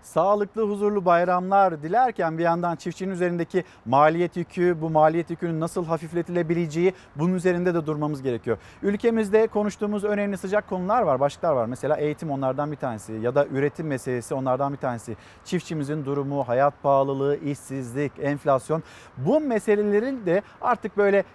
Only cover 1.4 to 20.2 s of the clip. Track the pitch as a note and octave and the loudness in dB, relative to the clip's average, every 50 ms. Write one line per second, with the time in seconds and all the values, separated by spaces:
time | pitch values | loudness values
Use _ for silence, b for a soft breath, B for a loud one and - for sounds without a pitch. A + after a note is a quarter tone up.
1.4 | F3+ F#3 G3 G3 G3 F#3+ E3+ D3+ C#3+ D#3+ F#3 A#3 C4 B3+ G#3+ - F3+ E3 D#3+ D#3+ | 0 2 4 4 4 4 2 -2 -6 -2 2 2 2 2 0 -2 -2 -2 0 0
2.4 | E3+ E3+ E3 F3 F3 F3 E3 - - F3 E3 - F#3+ F#3+ F#3+ E3+ F3+ F3+ F3 F3 | 2 2 2 2 0 -2 -4 -4 -6 -10 -8 -6 -6 -6 -2 0 0 0 0 -2
3.4 | E3+ - - F#3 E3 B B B B A2 B2 C#3 D3 D#3 D#3+ E3+ F3 E3+ - F3+ | -4 -2 -2 -2 -2 B B B B 2 4 6 6 6 6 2 -2 -2 -2 -6
4.4 | E3+ - - - F3 F3+ F3 D#3+ D#3 E3 D#3+ D#3 D3+ D#3+ D#3+ E3+ E3 - E3+ - | -8 -6 -2 0 2 2 2 0 -2 0 4 6 4 6 4 2 -4 -4 -6 -6
5.4 | - E3+ E3 D#3 D#3+ E3+ - F#3+ F3 D#3+ E3 D#3+ E3+ D#3+ E3 F3 E3+ - F3 F3 | -4 -4 -2 -2 -4 -4 -4 -4 -2 -2 -4 -4 -4 -4 -4 -4 -4 -2 -2 -2
6.4 | E3+ D#3 E3+ E3 F3 D#3+ C#3+ E3 F3 F#3+ F#3 B B B B C#3 D3+ F3 F#3 F#3 | 0 0 0 0 0 -2 0 2 2 2 0 B B B B -2 0 0 0 2
7.4 | E3+ F#3 F3 F3 F3+ F3+ F3 E3+ D#3 D3+ D#3 D3 D3+ D3+ D3+ C#3 C3 C3+ A#2+ A2+ | 2 0 0 2 0 0 0 0 -2 -2 -2 -2 -2 -2 -4 -2 -2 -2 -4 -2
8.4 | - B2 A2+ G#2 B B B B B G3 G3+ G#3 - A#3 A3+ A3+ A3 G3 G3 A3 | -2 -2 -2 -2 B B B B B -2 -2 2 0 0 2 2 0 2 4 4
9.4 | A3+ A3 - G#3 G#3 G#3 - - G#3+ G#3 G#3 G#3 G3 G#3 G#3 G#3 G3+ G3+ G3+ F3+ | 4 4 0 -2 -2 -2 -2 -4 -4 -2 -2 -2 -2 -2 -2 -2 -2 -2 -4 -6
10.4 | - F#3+ F#3+ G#3 G3+ - G3 F#3 F3+ F#3 G#3+ B3+ A#3 D#3+ C3+ B2+ C#3 C#3+ - - | -6 -2 -2 -2 -2 -2 -6 -4 -2 0 2 2 2 2 2 2 2 0 0 -2
11.4 | - E3+ D3+ B2+ A2+ A2+ B2+ - - C#3 D3+ D3 D3+ D3+ D3+ - - D#3+ C#3+ C3+ | 0 0 2 2 0 -2 -4 -6 -2 -2 0 0 0 -2 -4 -4 -6 -6 -4 -2
12.4 | C3+ C3 C3 C3+ D3 D3 D3+ C#3 - C3 A#2 G#2+ - - A2 A2 G#2+ A#2+ B2 C#3+ | -2 -2 -2 -2 -4 -4 -4 -6 -6 -6 -6 -8 -10 -10 -8 -4 -4 0 2 2
13.4 | C#3+ D3 C3+ C3 C#3 D3 - - E3 D#3 C#3 B2+ - C3+ B2+ B2 A2+ - D3+ C3+ | 2 2 0 0 0 0 -2 -4 -6 -4 -4 -4 -4 -4 -4 -4 -4 -4 -6 -4
14.4 | C3 C3 B2+ C3 C#3 C#3 C#3 C3+ - C3+ A#2+ A#2 - - A2 B B B B B | 0 -2 0 0 0 -4 -4 -4 -4 -6 -6 -6 -8 -10 -12 B B B B B
15.4 | B - - F3 - - E3+ D#3 C#3+ C3+ D3+ D#3+ C#3+ C3+ C#3+ C#3+ C#3 C#3 C#3+ C#3+ | B -4 -4 -4 -4 -4 -6 -6 -4 -4 -4 -6 -4 -4 -2 -2 -2 -2 -2 -4
16.4 | C3+ A2+ A#2+ B2+ C#3 C#3+ - - - C#3+ C#3 C3+ C3+ C#3 C#3 C3+ C#3 C#3+ D3 C#3+ | -2 0 2 4 4 2 2 0 0 2 4 4 4 2 0 0 0 0 0 -2
17.4 | - C#3+ C#3+ - - - C3+ C3+ C3 A#2+ A#2 C#3 D3 C#3 - - D3 C#3 C#3+ C#3+ | -2 -6 -6 -6 -8 -10 -8 -8 -8 -6 -4 -4 -4 -4 -6 -4 -4 -4 -4 -2
18.4 | - D3+ C#3 C3 - - D#3 D#3+ D#3 B B B B B B - B2+ D#3+ B3+ D#4 | 2 2 2 2 2 -2 -4 -4 -4 B B B B B B -6 0 2 2 2
19.4 | D#4 C#4 A#3+ G#3+ - - G#3 G#3 G#3 G#3 G3+ G#3 A3 C4 C#4 B3+ | 2 2 -2 -2 2 2 2 2 2 2 2 2 0 0 -6 -4